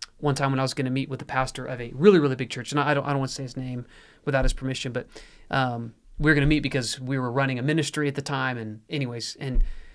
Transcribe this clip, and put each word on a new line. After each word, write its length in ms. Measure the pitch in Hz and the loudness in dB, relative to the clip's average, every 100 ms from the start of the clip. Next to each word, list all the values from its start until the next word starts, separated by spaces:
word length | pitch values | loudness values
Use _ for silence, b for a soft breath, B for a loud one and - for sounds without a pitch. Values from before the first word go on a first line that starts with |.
| - - | -18 -4
one 160 | 147 139 | -2 2
time 160 | 139 | 2
when 80 | 135 | 2
I 40 | |
was 100 | 135 | 0
gonna 160 | - 127 | -2 -2
meet 180 | 131 135 | -2 -4
with 100 | 131 | -8
the 60 | - | -4
pastor 400 | 131 131 - 127 | -2 -2 -4 -8
of 160 | 123 | -8
a 100 | 120 131 | -8 6
really, 240 | 190 185 | 8 8
really 160 | 143 127 | 6 0
big 140 | 123 | -4
church, 220 | 127 117 | -8 -4
and 80 | 147 | 0
I, 120 | 143 | 2
I 20 | |
don't, 100 | 143 139 | 0 0
I 40 | |
don't 100 | 139 | -2
wanna 80 | 135 | -2
say 140 | - | -6
his 140 | 131 135 | -8 -8
name 280 | 127 123 120 B B B | -8 -8 -10 B B B
without 220 | - 135 131 | 0 2 4
his 80 | |
permission, 380 | - 131 127 131 | 2 -2 -4 -6
but, 140 | 113 - B B B - | -6 -8 B B B -4
um, 440 | 135 131 117 117 - - - | 0 0 -2 -8 -14 -12 0
we 100 | 147 | 4
were 40 | 147 | 6
gonna 100 | 143 | 4
meet 140 | 151 | 2
because 340 | 147 135 113 - | 0 -2 -4 -6
we 180 | 127 135 | -4 -4
were 140 | 127 | -2
running 280 | 127 135 127 | 0 0 0
a 40 | |
ministry 440 | 135 160 143 - 143 | 0 0 0 -2 -2
at 80 | 139 | -2
the 60 | |
time, 360 | 139 139 131 123 | -4 -2 -2 -4
and 240 | 110 107 - | -8 -10 -8
anyways, 460 | 151 127 120 110 - | -4 -4 -6 -10 -8
and 240 | 135 127 b b b | 0 2 b b b